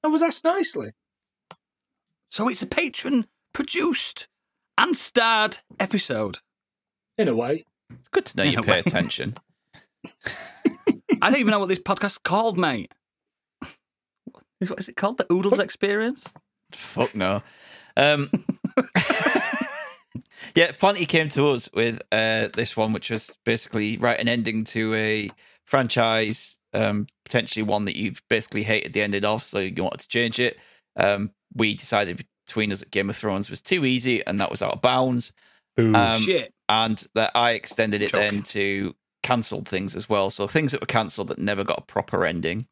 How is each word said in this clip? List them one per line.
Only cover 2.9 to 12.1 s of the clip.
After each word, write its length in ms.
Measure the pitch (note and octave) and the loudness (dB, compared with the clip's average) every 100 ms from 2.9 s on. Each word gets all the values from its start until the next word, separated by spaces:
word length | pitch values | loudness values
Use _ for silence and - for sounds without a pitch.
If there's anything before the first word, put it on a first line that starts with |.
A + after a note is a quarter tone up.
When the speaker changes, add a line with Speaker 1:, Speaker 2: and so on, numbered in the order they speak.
| - B3+ C4 G#3+ _ _ - - F4 F4 C#4 - - - _ _ _ _ - | -4 0 0 0 _ _ -8 -4 -2 0 0 -4 -8 -14 _ _ _ _ 2
Speaker 2:
and 180 | D4 D#4 | 2 2
starred 640 | - B3 A3+ A3 G#3+ - _ - | 2 2 4 2 0 -2 _ -6
episode. 600 | G3 G3+ - A2+ G#2 - _ _ _ _ _ _ _ - | -2 -2 -2 -2 -4 -6 _ _ _ _ _ _ _ 0
Speaker 1:
In 100 | F#3 | 0
a 80 | A#2 | 2
way. 300 | A#2+ D3+ - _ _ | 0 -4 -6 _ _
Speaker 3:
It's 160 | - _ | -20 _
good 160 | G4 - | -2 -2
to 100 | - | 0
know 60 | |
Speaker 2:
In 100 | G2 | 2
Speaker 3:
you 60 | F#2 | 2
Speaker 2:
a 40 | |
Speaker 3:
pay 80 | G#2+ | 2
Speaker 2:
way. 80 | F#2 | 2
Speaker 3:
attention. 560 | E3 - F2 - C#2+ A#2 _ _ _ - _ _ | 2 0 -2 -4 -8 -10 _ _ _ -20 _ _
Speaker 2:
<laughs> 220 | - _ - - - - - - - - - - | -20 _ -12 -12 -16 -2 -2 0 -2 -2 0 2
I 80 | G#3+ | 4
don't 100 | C4+ | 4
even 120 | G#3+ | 4
know 80 | G#3 | 2
what 100 | F#3+ | 0
this 100 | F#3 | -2
podcast's 380 | - F#3+ G3+ | -2 -2 -2